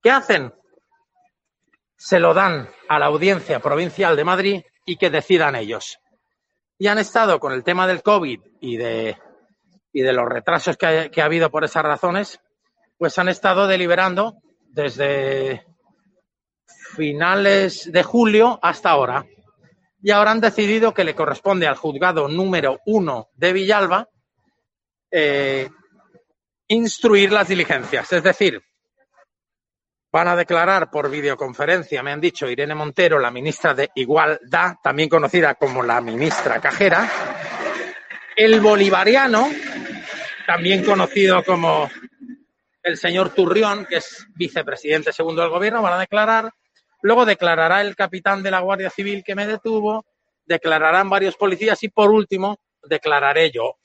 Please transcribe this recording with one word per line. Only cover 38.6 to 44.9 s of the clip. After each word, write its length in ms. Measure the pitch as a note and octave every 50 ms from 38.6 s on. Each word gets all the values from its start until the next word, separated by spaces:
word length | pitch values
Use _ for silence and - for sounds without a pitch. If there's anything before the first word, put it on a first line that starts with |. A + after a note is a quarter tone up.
bolivariano, 880 | G#3 G#3+ G#3 G3+ G3 G3 F#3+ F3+ F#3+ G#3 A#3 C4+ C#4 C4 A3 G#3+ A#3+ D4 D4 D4 - - - - - - - - - - - - - - - - -
también 380 | - E3+ E3+ E3+ F3+ G3 F#3+ F3+
conocido 600 | G3 G3+ F#3+ F#3 - - G#3 G3 F#3+ F#3 F#3 -
como 440 | F#3+ F#3 E3+ E3+ E3 D#3+ D#3 D3 - - - - - _ _ - - - _ _ _ _ _ _ _ _ _ _
el 140 | F3 E3
señor 320 | - - F3 E3+ F#3 F#3+ F3+
Turrión, 580 | - - F#3 E3 F#3 G#3 A3 G#3 G3+ G#3 G3
que 120 | - F3 E3
es 280 | - - - - - _ _
vicepresidente 800 | D#3+ F3 - - E3+ D3+ - C3+ - - D3